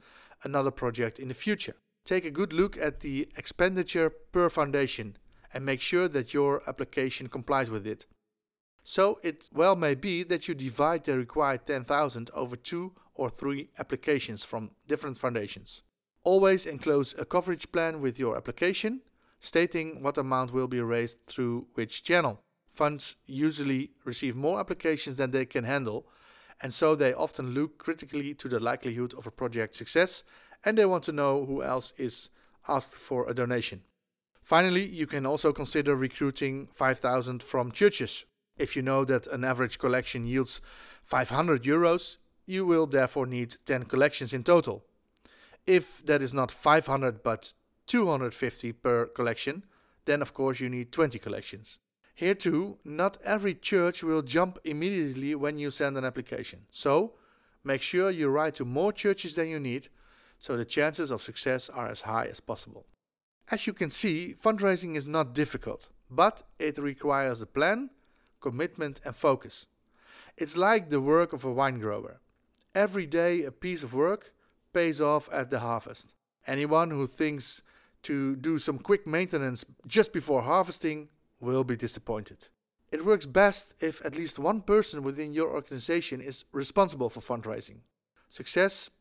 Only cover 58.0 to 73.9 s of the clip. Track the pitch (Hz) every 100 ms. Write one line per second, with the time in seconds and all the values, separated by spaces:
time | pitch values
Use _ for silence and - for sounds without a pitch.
58 | 190 175 143 143 156 151 123 131 196 -
59 | 202 196 175 160 160 160 131 127 - _
60 | _ _ _ _ - 120 117 - 151 151
61 | 151 117 - - 131 127 - 123 113 110
62 | 110 113 117 - - 110 - 113 - _
63 | _ _ _ _ - 220 - 202 165 -
64 | 214 160 175 - 220 220 196 180 175 156
65 | 139 160 135 123 147 - 110 104 - -
66 | - 127 196 220 - - 156 147 143 135
67 | 143 139 135 117 107 139 160 220 269 _
68 | _ _ _ _ 135 120 175 - 151 135
69 | 135 117 151 131 - - - _ _ _
70 | _ - - - 151 165 190 226 165 143
71 | 139 160 170 147 131 123 135 127 107 104
72 | - - _ _ _ _ _ 190 202 196
73 | 160 165 170 175 139 - 180 175 135